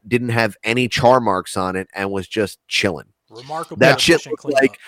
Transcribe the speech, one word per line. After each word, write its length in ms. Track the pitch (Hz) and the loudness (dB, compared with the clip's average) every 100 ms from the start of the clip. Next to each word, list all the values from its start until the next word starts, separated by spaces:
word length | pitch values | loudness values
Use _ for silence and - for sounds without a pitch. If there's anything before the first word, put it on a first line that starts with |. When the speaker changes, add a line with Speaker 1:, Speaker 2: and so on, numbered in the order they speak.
| 107 | -4
Speaker 1:
didn't 220 | 123 123 | -4 -2
have 260 | 117 110 - | -2 -2 -2
any 240 | 110 120 123 | -4 -2 -2
char 320 | - 120 127 | 2 4 4
marks 380 | 107 92 - 98 | 2 -2 -4 -6
on 180 | 92 92 | -4 -6
it 120 | 90 | -8
and 180 | 98 98 | -8 -6
was 160 | 98 90 | -6 -6
just 320 | 110 98 - - | -4 -4 -6 -8
chilling. 400 | - 98 73 - _ _ | -2 -2 -4 -12 _ _
Speaker 2:
Remarkable 480 | 110 131 156 165 151 | -20 -12 -10 -6 2
Speaker 1:
That 180 | 131 127 | 4 4
shit 160 | 175 160 | 2 2
Speaker 2:
efficient 160 | 151 | 0
Speaker 1:
looked 100 | 151 | -10
Speaker 2:
cleanup. 180 | 147 135 | -4 0
Speaker 1:
like 180 | 135 - | 0 -2